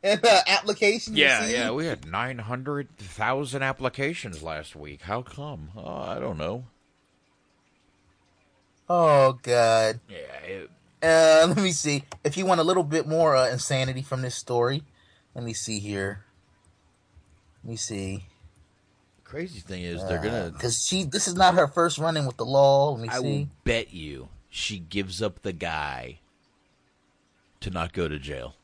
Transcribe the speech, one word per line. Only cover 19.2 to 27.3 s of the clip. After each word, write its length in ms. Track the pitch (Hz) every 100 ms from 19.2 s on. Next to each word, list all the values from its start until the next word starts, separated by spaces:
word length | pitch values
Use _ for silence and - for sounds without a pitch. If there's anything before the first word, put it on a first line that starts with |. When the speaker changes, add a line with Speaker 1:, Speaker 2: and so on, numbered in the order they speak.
Speaker 2:
Crazy 360 | _ 139 180 127
thing 220 | 85 92
is, 220 | 87 85
they're 180 | 92 87
gonna 300 | 98 117 87
Speaker 1:
Uh, 40 | 78
'cause 260 | 120 113 -
she, 160 | 185
this 220 | 160 127 -
is 80 |
not 200 | 175 185
her 120 | 175 147
first 320 | 175 165 156
run-in 260 | 160 160 139
with 100 | -
the 80 |
law. 460 | 117 139 139 139 143
Let 80 | 127
me 80 | -
Speaker 2:
I 100 | 127
Speaker 1:
see. 180 | 139 143
Speaker 2:
will 80 | 143 -
bet 280 | - 117 107
you 360 | 92 78 69 64 - _
she 300 | - - 104
gives 420 | 82 101 95 90
up 220 | 107 -
the 100 | 104
guy 680 | 87 85 80 73 64 62 64 _ _ _ _ _ _ _ _ _ _ _